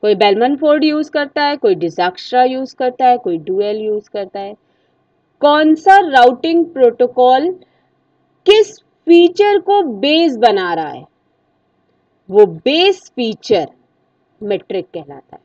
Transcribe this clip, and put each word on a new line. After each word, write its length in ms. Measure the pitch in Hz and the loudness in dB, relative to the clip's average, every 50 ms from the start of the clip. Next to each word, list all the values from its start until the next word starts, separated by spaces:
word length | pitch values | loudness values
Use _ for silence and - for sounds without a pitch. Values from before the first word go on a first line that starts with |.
कोई 140 | - 214 208 | 0 0 0
Bellman 400 | 185 214 202 202 208 233 254 285 | 2 2 0 2 2 0 -2 -2
Ford 280 | 269 302 302 294 302 294 | -2 0 0 0 2 0
use 280 | 311 302 302 311 294 | -2 -2 -2 -6 -6
करता 320 | - 311 294 277 _ 302 294 | -6 -6 -6 -6 _ -4 -4
है, 120 | 285 285 | -4 -4
कोई 200 | 294 - 220 190 | -2 -2 -2 -2
Dijkstra 720 | 160 165 170 156 - 175 180 180 - - - - 247 254 254 | 0 -4 -8 -4 -4 -4 -4 -4 -8 -16 -4 0 0 0 0
use 280 | 262 262 269 254 - | 0 -6 -8 -10 -8
करता 300 | _ 262 254 247 - 269 | _ -6 -6 -4 0 0
है, 120 | 254 247 240 | 2 2 0
कोई 220 | 240 190 175 160 | -2 -6 -6 -6
Duel 360 | 151 160 185 190 202 208 214 | -6 -6 -4 -4 -2 -4 -4
use 340 | 220 214 214 214 208 208 _ _ | -6 -6 -6 -6 -6 -8 _ _
करता 260 | 208 196 185 _ 196 | -12 -12 -10 _ -14
है। 140 | 196 196 208 _ _ _ _ _ _ _ _ _ _ _ _ _ _ _ _ _ | -14 -14 -16 _ _ _ _ _ _ _ _ _ _ _ _ _ _ _ _ _
कौन 360 | - 294 294 302 311 311 311 | 0 2 2 4 2 2 0
सा 220 | 311 - 392 381 392 | 0 4 4 4 4
routing 680 | 392 330 277 262 240 247 254 247 - 330 330 339 339 | 4 4 4 4 4 4 2 0 -6 -2 -2 -2 -2
protocol 840 | 339 - 262 254 240 233 - 247 247 247 254 254 247 254 262 294 349 370 370 - _ _ _ _ _ _ _ _ _ _ _ _ _ _ _ _ | -2 -2 0 0 0 2 2 -2 -2 0 0 2 2 2 2 0 -4 -6 -8 -14 _ _ _ _ _ _ _ _ _ _ _ _ _ _ _ _
किस 340 | - 415 427 415 415 - - | 2 4 4 4 0 -2 -20
feature 800 | _ _ _ _ _ - 339 339 349 339 349 - 403 415 415 403 | _ _ _ _ _ 4 4 4 4 4 2 0 0 2 2 0
को 220 | 392 370 403 403 | 0 0 0 0
base 560 | 381 294 226 196 202 277 302 320 339 330 262 220 | 0 -2 -6 -4 -2 0 0 0 0 0 -2 0
बना 360 | 220 233 202 190 185 180 170 | 0 0 0 0 -4 -4 -4
रहा 160 | 165 160 147 | -6 -6 -8
है, 160 | 135 123 147 _ _ _ _ _ _ _ _ _ _ _ _ _ _ _ _ _ _ _ _ _ _ _ _ _ | -10 -16 -18 _ _ _ _ _ _ _ _ _ _ _ _ _ _ _ _ _ _ _ _ _ _ _ _ _
वो 160 | 185 202 214 | 4 4 4
base 680 | 185 165 160 _ 247 285 320 359 392 381 - - - _ | 4 2 -4 _ -2 0 2 2 0 0 -2 -6 -18 _
feature 520 | - 247 226 214 - _ - 226 185 156 - _ _ _ _ _ _ _ _ _ _ _ _ _ _ 214 | -6 -6 -6 -6 -8 _ -2 -2 -2 -2 -4 _ _ _ _ _ _ _ _ _ _ _ _ _ _ -8
metric 420 | 202 202 185 - _ 196 190 180 | -6 -6 -6 -6 _ -8 -8 -8
कहलाता 500 | _ _ 175 156 143 143 135 - _ - | _ _ -16 -16 -16 -20 -20 -20 _ -20
है। 60 | - _ | -20 _